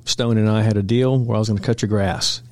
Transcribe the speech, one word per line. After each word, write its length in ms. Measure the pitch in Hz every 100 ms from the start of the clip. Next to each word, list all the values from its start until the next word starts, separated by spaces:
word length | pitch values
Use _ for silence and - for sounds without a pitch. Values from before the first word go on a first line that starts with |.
| -
Stone, 320 | - 117 110
and 100 | 107
I 120 | 110
had 160 | 110 104
a 60 |
deal 340 | 98 120 131 131
where 160 | 120 107
I 40 |
was 100 | 110
gonna 100 | 101
cut 220 | 95 117
your 80 | 104
grass. 520 | 104 95 85 - - -